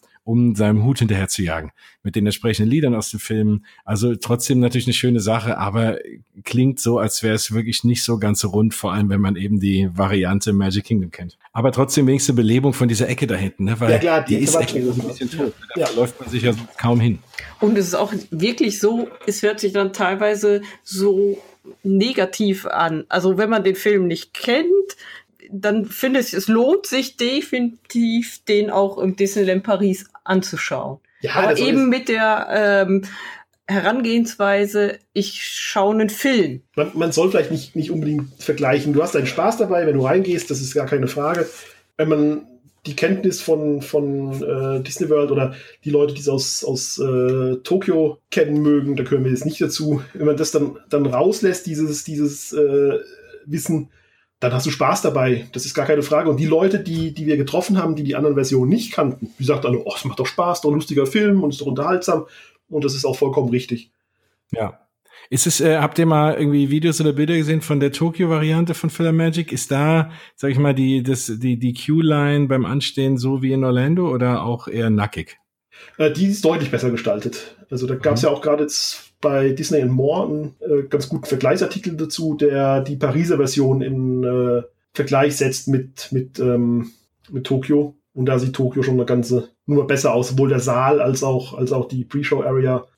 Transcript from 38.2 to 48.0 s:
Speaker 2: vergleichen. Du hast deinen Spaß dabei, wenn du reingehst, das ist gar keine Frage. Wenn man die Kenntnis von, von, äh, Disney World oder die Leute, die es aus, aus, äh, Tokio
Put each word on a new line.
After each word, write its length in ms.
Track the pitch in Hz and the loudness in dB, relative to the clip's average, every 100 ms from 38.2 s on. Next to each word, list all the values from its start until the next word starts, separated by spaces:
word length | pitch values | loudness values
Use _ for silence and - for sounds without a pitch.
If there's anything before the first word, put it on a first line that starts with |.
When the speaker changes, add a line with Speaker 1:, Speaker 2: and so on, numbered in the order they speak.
| 135 - | -4 -8
Speaker 2:
vergleichen. 540 | - 139 131 143 147 | -4 -2 2 0 2
Du 100 | 143 | 0
hast 120 | 175 | 2
deinen 120 | 147 131 | 0 -2
Spaß 300 | - 208 226 | 0 0 2
dabei, 300 | 190 175 156 | 0 2 2
wenn 100 | 139 | 2
du 80 | |
reingehst, 460 | 131 185 180 170 - | 2 2 2 -2 -2
das 100 | 135 | -6
ist 140 | 131 | -4
gar 120 | 147 131 | -4 0
keine 220 | 143 127 | -2 -2
Frage. 400 | 147 147 175 156 - - - _ - | -2 -2 -2 -4 -6 -20 -20 _ -4
Wenn 120 | 156 | 0
man 340 | 151 151 151 - - _ _ 156 | 2 2 0 -8 -20 _ _ -10
die 100 | 135 | -2
Kenntnis 440 | 165 190 185 180 | 0 2 0 -2
von, 420 | - 156 151 143 | 0 0 0 -2
von, 600 | - 151 143 139 135 135 | -2 -2 -2 -4 -4 -6
äh, 400 | 143 131 135 131 | -4 -2 -2 -4
Disney 280 | 131 - 160 | -4 -4 0
World 200 | 151 143 | 2 2
oder 240 | 143 131 - - - | 0 -2 -4 -20 -12
die 60 | 151 | 0
Leute, 240 | 143 143 | 2 2
die 60 | 135 | 0
es 80 | 143 | -2
aus, 360 | 135 - - | -2 -2 -6
aus, 340 | - 127 - - | -4 -4 -6 -4
äh, 580 | 135 127 127 131 131 127 | -2 0 2 0 0 -2
Tokio 540 | - 185 185 165 | 0 0 2 2